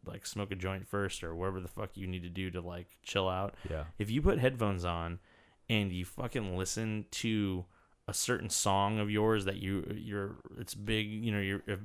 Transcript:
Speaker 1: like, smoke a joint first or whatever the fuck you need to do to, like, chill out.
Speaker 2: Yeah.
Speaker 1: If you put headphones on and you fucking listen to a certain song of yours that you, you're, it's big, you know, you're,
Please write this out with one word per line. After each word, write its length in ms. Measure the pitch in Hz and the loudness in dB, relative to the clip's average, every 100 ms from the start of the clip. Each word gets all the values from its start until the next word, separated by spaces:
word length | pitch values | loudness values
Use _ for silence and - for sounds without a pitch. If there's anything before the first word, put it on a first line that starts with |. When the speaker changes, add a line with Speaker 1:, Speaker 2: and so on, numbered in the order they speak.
Speaker 1:
like, 220 | - 85 - | -10 -10 -8
smoke 240 | - 98 | -4 -4
a 40 | 95 | -2
joint 300 | 92 95 98 | -2 -2 -2
first 380 | 101 98 - | 0 0 -2
or 100 | 85 | -6
whatever 260 | 82 95 98 | -2 -2 -2
the 80 | 90 | -6
fuck 280 | - 101 - | -8 -8 -6
you 100 | 92 | -4
need 160 | 90 | -4
to 40 | 87 | -4
do 220 | 87 92 | -4 -4
to, 100 | 87 | -4
like, 380 | 87 87 87 - | -6 -8 -12 -14
chill 260 | - 98 95 | -2 2 4
out. 260 | 92 98 - - | 2 0 -4 -6
Speaker 2:
Yeah. 140 | 80 76 - | -4 -4 -4
Speaker 1:
If 120 | 104 | 0
you 100 | 123 | 4
put 180 | 143 110 | 4 6
headphones 460 | 127 131 107 92 | 4 4 2 2
on 340 | 87 85 85 87 _ - - _ - | 0 0 -2 -6 _ -20 -20 _ 0
and 200 | 110 101 | 2 2
you 140 | 90 | 0
fucking 520 | 90 - 120 127 101 90 | -6 -6 -4 -2 -2 -2
listen 500 | 92 - 113 107 - | -2 0 -2 -2 -4
to 540 | - 117 110 101 92 90 - _ _ - | -2 2 4 2 0 -4 -12 _ _ -6
a 80 | |
certain 340 | 101 - 123 110 | -2 2 2 2
song 500 | - - 98 101 110 | 0 4 4 4 2
of 120 | 104 | 2
yours 340 | 104 107 110 | 4 6 4
that 120 | 98 98 | 2 -2
you, 280 | 95 98 - | 0 0 -2
you're, 420 | 107 - 101 98 110 - - | -6 -4 -4 -4 -6 -12 -10
it's 160 | 110 | -10
big, 320 | - 104 110 107 | -6 -2 0 0
you 200 | 107 113 | -2 0
know, 100 | 104 | 2
you're, 220 | 98 98 - 98 | 2 0 -2 -4